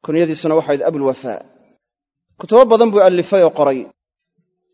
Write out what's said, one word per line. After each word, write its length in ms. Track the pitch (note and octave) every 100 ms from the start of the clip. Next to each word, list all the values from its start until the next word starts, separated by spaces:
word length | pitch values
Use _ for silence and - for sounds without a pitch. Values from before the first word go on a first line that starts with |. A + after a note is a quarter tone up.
Kunyadiisuna 500 | - D#3 E3 D#3 E3 D#3
waxay 120 | D#3
ahayd 140 | C#3+
Abul 240 | C#3+ D#3 C3+
Wafaa. 360 | C3 C3 G#2 - _ _ _ _ _ _ _ _ _
Kutubo 260 | - A3+ B3+
badan 240 | A3 A#3
buu 100 | G3+
alifay 420 | F#3 F3+ E3+ G3
oo 100 | E3
qoray. 260 | - C#3+ C3 - _ _ _ _ _ _ _ _